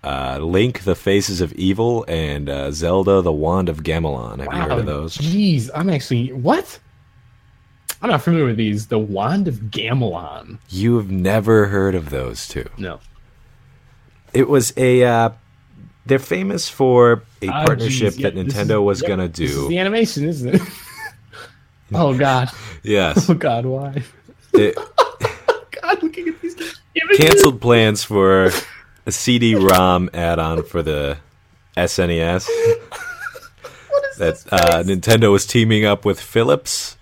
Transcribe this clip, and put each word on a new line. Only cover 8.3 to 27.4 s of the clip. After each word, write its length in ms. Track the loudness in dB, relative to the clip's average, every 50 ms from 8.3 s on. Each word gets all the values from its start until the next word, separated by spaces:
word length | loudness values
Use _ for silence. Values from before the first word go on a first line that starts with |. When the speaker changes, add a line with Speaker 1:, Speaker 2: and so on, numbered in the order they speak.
| 2 2 2
Speaker 2:
with 100 | 0 0
these. 320 | 0 0 -2 -2 -4 -4 -2
The 100 | -2 -2
Wand 500 | -2 -2 -4 -4 -2 -2 -2 -2 -2 -2
of 80 | -4 -6 -8 -10
Gamelon. 880 | -8 -8 -4 -2 -2 -2 -2 -2 -4 -8 -10 -12 -16 -16 -16 -18 -20 -20 _ _
Speaker 1:
You 280 | -6 -2 0 2 2 2
have 120 | 0 -2
never 560 | -4 -2 0 2 0 2 2 4 4 4 4
heard 280 | 4 2 0 0 2 0
of 160 | -2 -4 -6
those 360 | -6 -6 -6 -6 -10 -12 -14
two? 220 | -10 -10 -10 -10 -10 -12
Speaker 2:
No. 240 | -12 -12 -12 -12 -16 _ -20 _ -20 -20 _ _ _ _ _ -20 _ -20 -20 _ _ _ _ _ _ _ _ _ _ _ _
Speaker 1:
It 160 | 0 0 2 4
was 240 | 4 2 2 0 -2
a, 260 | 0 2 4 4 4 4
uh, 260 | 4 4 2 2 0 -2 -8 _ _ _ _ _ _ -20 -20 -20 -20 _ _ _
they're 140 | 0 0 0
famous 500 | 0 -4 -4 -4 -2 -4 -4 -4 -6 -8
for 560 | -2 0 2 4 6 6 6 6 4 2 -2 _ _ _
a 60 | -8 -6
Speaker 2:
Oh, 160 | -4 0 0
Speaker 1:
partnership 480 | 0 0 0 -2 -2 -2 0 0 -2 -2
Speaker 2:
jeez, 40 | -2
yeah, 120 | -4 -4
Speaker 1:
that 40 | -4 -4 -6
Speaker 2:
this 100 | -4 -4
Speaker 1:
Nintendo 160 | -4 -2 0 0
Speaker 2:
is, 60 | 2
Speaker 1:
was 220 | 2 0 0 -2
Speaker 2:
yep, 60 | -2 -2
Speaker 1:
gonna 200 | -2 -2 -4 -6
Speaker 2:
this 220 | -4 -4 -4 -4
is 60 | -4
Speaker 1:
do. 120 | -4 -4 -4
Speaker 2:
the 100 | -2 -2
animation, 460 | -2 -2 0 0 0 0 -2 -4 -4 -4
isn't 260 | -4 -4 -4 0 0
it? 60 | 0 0
<laughs> 60 | -2 -16 -18 -20 -20 -16 -14 -16 -16 -16 -18 _ _ -20 -20 -20 -20 _ _ _ _ _ _ _ _ -2
Oh, 240 | 0 2 2 2 2
God. 320 | 2 2 2 0 0 -2 -8 -14 -18 -18 -18 -12
Speaker 1:
Yes. 480 | -2 0 2 2 2 4 2 2 2 2
Speaker 2:
Oh, 40 | 0
God, 300 | 0 0 -2 -2 -2 -2
why? 380 | -4 -6 -6 -8 -8 -8 -10 -10 -10 _ _ _ -20 -20 _ _ _
Speaker 1:
It 220 | 4 4 4 4 0
Speaker 2:
<laughs> 1080 | -4 -12 -6 _ 0 0 0 -2 -6 -6 -6 -6 -4 -4 -4 -4 -4 -8 _ -16 -8
God, 220 | -2 -2 -2 0
looking 240 | -2 -6 -6 -6 -8 -8
at 120 | -8 -8
these 160 | -12 -12 -10
images. 600 | -10 -14 -14 -14 -18 _ _ _ -6 0 2 4
Speaker 1:
canceled 440 | 4 6 6 8 8